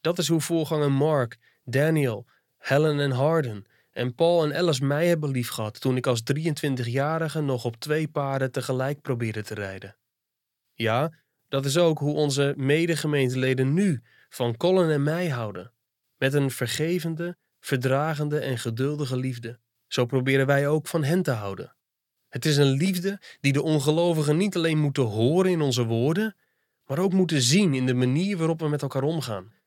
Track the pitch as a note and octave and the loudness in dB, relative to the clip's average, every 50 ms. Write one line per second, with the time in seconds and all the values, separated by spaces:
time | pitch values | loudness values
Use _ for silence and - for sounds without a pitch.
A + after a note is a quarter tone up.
0 | _ D#3 F3 F3+ E3+ C#3+ E3+ D#3+ D3 - E3+ E3 D#3 D3 E3 D#3 D3 C#3+ C#3 C3+ | _ -2 -2 -2 0 0 0 0 0 0 0 -2 0 0 0 0 2 2 2 2
1 | C#3+ D#3 D#3 C#3+ B2 A#2 - _ _ _ _ _ _ - A#2+ C3+ C#3+ D#3+ D#3+ D#3 | 2 2 2 0 0 -2 -6 _ _ _ _ _ _ -4 0 0 2 2 2 2
2 | C#3+ B2+ A2 G2+ - _ _ _ _ _ _ _ - - C3+ C#3+ D3+ D#3 D3+ C#3+ | 0 0 -2 -6 -10 _ _ _ _ _ _ _ -4 0 2 2 2 2 2 0
3 | C#3+ C#3 C3 B2 C3+ D3+ E3 E3 D3 A#2+ G#2+ G2+ G2 _ _ _ _ _ _ - | 0 0 0 0 2 2 2 0 0 -2 -6 -10 -12 _ _ _ _ _ _ -6
4 | A#2+ B2 A#2+ - E3 E3+ F3 E3+ D#3+ D3+ C#3+ D#3+ F3+ F3 D3+ B2+ C3+ C3+ C#3+ D3 | -6 -6 0 2 2 4 4 4 2 2 0 0 0 0 0 0 0 0 0 2
5 | E3+ F3 E3+ D#3+ D3+ C#3+ C3+ B2+ A#2+ - - - A2 G#2+ G2+ - - C3+ B2+ C3 | 2 2 2 2 0 -2 -2 -2 -4 -4 -4 -6 -6 -6 -8 -4 -2 0 0 0
6 | B2+ C3+ B2+ A#2 A2+ - D3 D3 D#3+ E3+ D3 - - D3 C3+ B2 B2 A#2 A#2+ C3+ | 0 0 -2 -2 0 -2 -4 -2 0 -4 -4 -2 -2 -4 -2 -2 -4 -4 -2 -2
7 | C3+ D3 D#3+ E3 E3 D#3 C#3+ D#3+ D3+ C#3 C3 A#2+ - B2 A2+ - - D3+ D3+ D#3 | -2 -2 -2 -2 -4 -4 -4 -4 -2 -2 -2 -2 -4 -6 -8 -6 -6 -4 -2 -2
8 | D#3+ D3+ - D3+ C#3+ C#3 C3+ C3+ C3 C3 - C3+ B2 - C3 B2+ B2+ C3+ D3 C#3+ | -2 -2 -2 -4 -2 -2 -2 -2 -2 -2 -4 -6 -4 -4 -4 -2 -2 -4 -4 -8
9 | _ - C3 A#2+ A#2 A2+ G#2 G#2+ G#2+ - G#2+ G2+ G2+ G2 F#2+ F#2+ - G2 - _ | _ -6 -4 -2 -2 -4 -4 -6 -8 -8 -8 -8 -8 -8 -10 -12 -14 -18 -20 _
10 | _ _ _ _ _ _ _ _ _ _ _ _ _ _ _ _ A#2 A2 A2 A#2+ | _ _ _ _ _ _ _ _ _ _ _ _ _ _ _ _ 0 0 2 0
11 | D3 D#3+ D#3+ _ _ _ _ _ _ _ - C#3 C3+ C#3+ C3+ E3+ F3 E3 D#3 D3 | 0 -2 -6 _ _ _ _ _ _ _ -4 -2 -2 0 2 4 4 4 4 2
12 | D3 D3 D3 D3+ D3+ D3 C#3 C3+ C#3+ C#3 C#3 C#3 C3+ C3+ C#3+ D#3+ E3+ E3+ E3 D3 | 0 -2 0 2 0 0 2 2 0 0 0 -2 2 2 4 4 4 0 0 0
13 | - D#3 D3 C#3+ C3+ B2+ B2+ B2+ B2+ C3 C3 B2+ C3 C3+ C#3+ F3 G#3 G3 D3+ A#2 | 0 0 2 2 2 2 0 0 0 0 2 2 2 2 2 2 2 2 0 -2
14 | - _ _ _ _ _ - - B2+ A#2+ A2+ A2+ - F3 F#3 F#3+ F3+ D#3+ D3+ D3 | -4 _ _ _ _ _ -6 -2 -2 -2 -2 0 2 4 4 4 4 4 2 2
15 | C#3+ D3 D#3 E3+ F3+ E3+ C3+ A#2+ A#2 G#2+ G2 F2+ F#2 A#2+ _ _ _ _ _ _ | 2 0 0 0 -2 -2 -4 -4 -6 -6 -8 -10 -14 -16 _ _ _ _ _ _
16 | _ _ _ _ C3+ C3+ C#3 D3 C#3 C3+ A#2+ - C3 A2+ - - D3+ E3 F3 F3+ | _ _ _ _ -2 0 2 2 0 0 -2 -4 -4 -4 -2 -2 -2 -2 -2 -2
17 | D#3 E3 E3 D#3 E3+ F3 F3+ _ _ _ _ _ _ - C#3+ C3 B2 C3+ C3 C#3 | -2 -4 -6 -6 -6 -8 -8 _ _ _ _ _ _ -2 -2 0 2 2 2 2
18 | D3 D#3+ D#3 C#3+ D3+ D3 D3 D3+ - C#3 C3 A#2 - B2 A2+ A2+ C3 C#3 D3+ D3 | 0 0 -2 -2 -2 -2 -2 -2 -2 -2 -4 -4 -4 -6 -4 -2 -2 -4 -2 -4
19 | D3+ B2 C3 B2+ B2+ C3 B2 A#2+ A#2 A2 - - _ _ _ _ _ _ - - | -4 -4 -4 -4 -4 -4 -6 -8 -10 -14 -14 -16 _ _ _ _ _ _ -2 -2
20 | B2 B2 - C3 B2+ C3+ C3+ C3+ C3+ C3 C#3+ C#3 C#3+ C#3+ D3+ D#3 D3+ - - E3+ | 0 2 0 0 2 4 4 4 4 4 4 2 2 2 0 0 -2 -2 -2 0
21 | D3 C3+ E3 F#3 F3+ - B2+ A2 G#2 G2+ G2 F#2 F#2 - _ _ _ _ _ _ | 0 2 2 2 2 0 -2 -2 -4 -8 -8 -10 -12 -16 _ _ _ _ _ _
22 | _ _ _ _ _ _ - B2+ A#2+ D#3 D3+ C#3+ C#3+ C#3 C3+ C3+ D#3+ F#3+ F#3 F3+ | _ _ _ _ _ _ -12 -4 -2 0 2 4 4 4 4 2 0 0 -2 -2
23 | F3 G3 G3+ G3 - - - _ - C#3 C#3 C#3+ - D#3+ D#3 D3+ C3 D3 D3+ E3 | -4 -6 -8 -8 -14 -20 -20 _ 0 2 2 2 2 2 0 2 2 2 2 2
24 | E3+ F3 E3+ D#3+ D3+ C#3+ D3 D#3+ G3 G#3 F#3 F3+ E3 E3 D#3 D#3 D3+ C#3+ C#3 - | 2 2 2 0 2 2 2 2 2 0 0 0 0 2 2 2 0 0 0 0
25 | C3 A2+ G2+ A2 A2+ B2 D#3 F3+ F#3+ F#3 F3+ E3 D3+ C#3 B2 A#2+ A#2+ A2+ A#2 A2+ | -2 0 2 2 2 2 4 4 2 2 2 2 0 0 0 0 0 0 0 0
26 | A#2+ C#3+ E3 F#3 G#3+ A3 G3+ _ _ _ _ _ _ _ _ _ _ _ C3+ D3 | 0 0 0 0 -2 -2 -4 _ _ _ _ _ _ _ _ _ _ _ -4 -2
27 | F#3 G3+ F3 F#3+ F#3 E3+ E3 C#3+ B2 A#2 C#3+ G3 G#3+ F3 C#3 C3 B2+ B2+ B2+ B2 | 0 2 2 2 2 2 2 0 2 4 4 4 4 4 2 0 0 0 2 2
28 | B2+ B2+ B2+ D3+ F#3 G3 G#3 E3+ E3 D#3+ E3 D#3+ E3 D3+ D3 C#3+ D3 C3+ - C#3 | 2 2 2 0 0 0 -2 -2 0 -2 -2 -2 -2 -2 -2 -2 -4 -4 -4 -2
29 | C3 D3 E3 E3 C3 A#2+ A2 F#2+ F#2 A2 _ _ _ | -2 -2 -2 -4 -4 -6 -8 -8 -10 -14 _ _ _